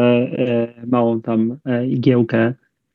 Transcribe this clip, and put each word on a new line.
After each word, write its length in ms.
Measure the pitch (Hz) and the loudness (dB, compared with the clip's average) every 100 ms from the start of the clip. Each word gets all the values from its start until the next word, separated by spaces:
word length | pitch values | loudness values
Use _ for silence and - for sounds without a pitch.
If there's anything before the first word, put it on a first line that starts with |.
| 120 120 127 - | 4 2 0 -2
e, 480 | 123 120 117 120 117 | -2 -2 -4 -8 -4
małą 340 | 123 117 113 | 0 0 0
tam, 360 | 117 113 113 135 135 | -2 -2 -2 -4 -4
e, 200 | 120 127 | -4 -2
igiełkę, 680 | 135 127 123 117 113 113 135 _ _ _ | 0 2 2 2 0 0 -2 _ _ _